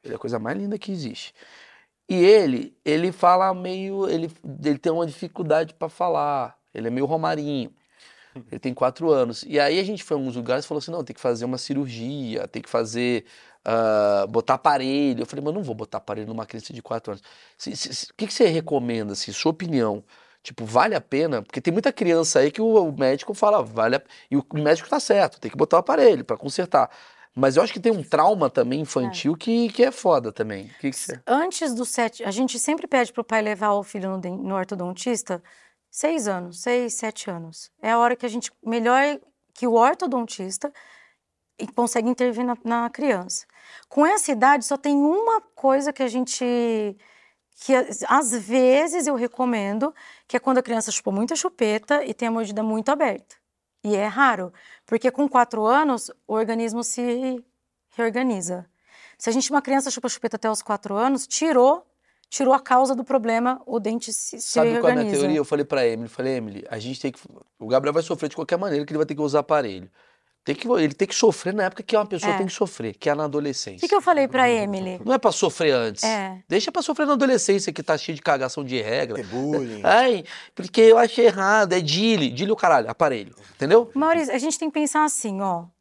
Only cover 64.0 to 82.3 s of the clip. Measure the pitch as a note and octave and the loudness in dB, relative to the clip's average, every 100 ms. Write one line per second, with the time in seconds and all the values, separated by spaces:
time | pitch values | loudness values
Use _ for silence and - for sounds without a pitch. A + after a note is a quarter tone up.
64 | A3+ A3 - A#3 - A#3+ A#3+ A#3 A#3+ B3 | -6 -8 -8 -10 -2 2 2 2 0 0
65 | A3+ E3 C#3+ D3+ C#3+ D3 C#3+ C#3+ A#2+ A2+ | 0 0 0 0 0 -2 0 0 0 -2
66 | A#2 - C3 C3 A2 G2 - A2+ A#2 C3 | -8 -6 -4 -4 -6 -12 -12 -10 -10 -6
67 | C#3 - - - _ _ A2 C3 C#3 D3+ | -8 -8 -20 -20 _ _ 0 0 2 -2
68 | D#3+ E3+ D3+ - D#3 F3 G3 C#3+ D3 D3+ | -2 -4 -6 -6 -4 -2 -2 -2 -4 -4
69 | D3+ D3 D3+ D3 C#3+ D3+ A#2+ F#2+ F#2 _ | -4 -2 0 0 0 -2 -2 -10 -16 _
70 | _ _ _ _ - C#3+ A#3 A#3+ D3+ C#3+ | _ _ _ _ -8 -6 0 2 2 0
71 | F#3+ - - E3 F3+ G#3 F#3 - - A3 | -4 4 2 2 -4 -2 -2 -4 -2 0
72 | G#3 F#3 G#3 G3+ F#3+ - G3 - A2+ G2+ | 0 -4 -2 -2 -2 -2 -4 -4 -8 -4
73 | D3 D3 D3+ D3 D3 C3 - F#2 D#4+ G4+ | -2 0 -2 -2 -4 -6 -8 -6 0 2
74 | F4+ D#4+ C4+ C4 B3 A#3 G3+ G3 F#3 F#3 | 4 2 2 4 4 2 -2 -4 -6 -6
75 | G#3+ C4 A3+ - F3+ - D#3+ B2+ A2+ G2+ | 0 2 2 2 0 2 2 2 0 -2
76 | A3 G#3+ F#3+ F#3 _ F#3+ - - - D4 | -2 -2 -4 -10 _ -2 0 -4 -4 -2
77 | D4 C#4 C4 B3+ - G3 F#3+ D3+ D3+ D#3 | 0 2 4 2 2 0 0 -6 -2 -2
78 | - D3+ E3 C#3 C3 - C3+ B2+ G#2+ B2+ | -2 -6 0 0 0 -6 -4 -4 -2 -2
79 | C#3 - G2+ A#2+ C#3+ D3 B2 G#2+ - G#3+ | -2 -6 -6 -6 -2 -2 -4 -2 4 6
80 | B3+ G#3 D3+ - - - F#3 - A3+ A3+ | 6 0 -4 -18 -16 -12 -4 8 10 10
81 | A#3 - A#3 F#3+ F#3+ G#3+ G3 F#3 D#3 D#3+ | 6 6 4 6 2 4 4 2 0 0
82 | A3+ G#3+ C#3 | 2 2 0